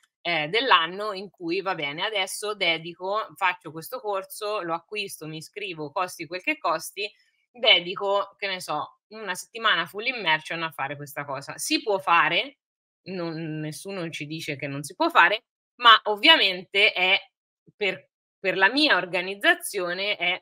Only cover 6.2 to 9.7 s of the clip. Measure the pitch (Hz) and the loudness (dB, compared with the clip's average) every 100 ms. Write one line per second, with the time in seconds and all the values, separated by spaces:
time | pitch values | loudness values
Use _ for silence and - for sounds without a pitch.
6.2 | 156 180 302 302 175 160 - - 208 - | -12 -8 -6 -4 -2 -4 -6 -10 -12 -12
7.2 | _ _ _ 240 214 180 175 190 196 202 | _ _ _ 0 4 4 2 -4 0 0
8.2 | 196 - 196 185 175 151 - _ _ 220 | -2 -6 -6 -6 -4 -6 -6 _ _ -10
9.2 | 202 185 - 226 220 | -8 -8 -12 -4 0